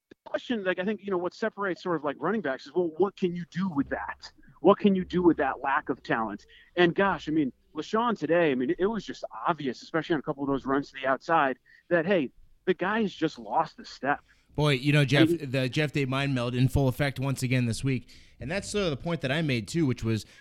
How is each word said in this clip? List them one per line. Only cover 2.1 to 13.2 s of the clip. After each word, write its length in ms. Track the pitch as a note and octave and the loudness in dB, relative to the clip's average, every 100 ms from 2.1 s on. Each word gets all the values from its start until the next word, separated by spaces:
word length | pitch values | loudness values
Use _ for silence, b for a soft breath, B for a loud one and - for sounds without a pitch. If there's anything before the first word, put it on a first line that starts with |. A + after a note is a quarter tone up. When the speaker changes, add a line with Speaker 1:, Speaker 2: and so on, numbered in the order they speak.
| A#2+ | -4
Speaker 1:
running 220 | D#3 A3 | -2 -2
backs 260 | D3 C3 C#3 | -2 -6 -4
is, 60 | |
well, 160 | D#3 F3 D#3 | -2 -2 0
what 200 | G3+ - | -2 0
can 200 | F3+ F3 | -2 -2
you 80 | F3 | -6
do 160 | E3+ F#3+ | -4 -2
with 200 | C#3+ - | -2 -2
that? 420 | G2 - - - - b b | -4 -8 -12 -18 -20 b b
What 180 | E3 G3+ | 4 6
can 160 | G#3 | 4
you 100 | F#3+ | 2
do 180 | F3+ F3 | 0 2
with 140 | F3 D3+ | 4 4
that 240 | C#3 C3 | 0 -2
lack 260 | C#3 D3 - | -2 -2 -2
of 140 | C3+ | -6
talent? 440 | - B2+ A2 G#2 - b b F3 | -2 -2 -2 -6 -14 b b 2
And 180 | F3 | 4
gosh, 340 | E3+ G3 E3 - | 4 0 0 -2
I 40 | |
mean, 200 | D#3 D#3 - _ | 0 0 -4 _
LeSean 440 | D3+ D3+ A3 A#3+ G3+ | -12 -4 0 0 -2
today, 320 | D3 E3+ E3 | 2 4 4
I 40 | |
mean, 200 | C3 B2+ F3 | 2 0 0
it 80 | F#3+ | -2
was 180 | A3+ | -2
just 200 | - B2+ - A2 C3 | -8 -10 -12 -4 -2
obvious, 360 | E3+ C3+ A2+ | -2 -4 -8
especially 320 | - E3 D3+ | -6 -4 -2
on 60 | D#3+ | -2
a 20 | |
couple 200 | D#3 C#3 | -2 -6
of 60 | C#3+ | -2
those 180 | C#3 A#2 | -2 0
runs 240 | C#3 C3 | -2 -2
to 60 | C3+ | -4
the 80 | C3 | -2
outside, 500 | C3 - E3 C#3 B2+ b b - | -2 0 2 2 -2 b b -2
that, 180 | F3 D#3+ | 0 2
hey, 240 | F#3+ B2+ - - _ | 0 0 -6 -20 _
the 100 | - | -2
guy's 400 | F3+ F3+ A3 G3+ | -2 -2 0 -2
just 240 | - | -2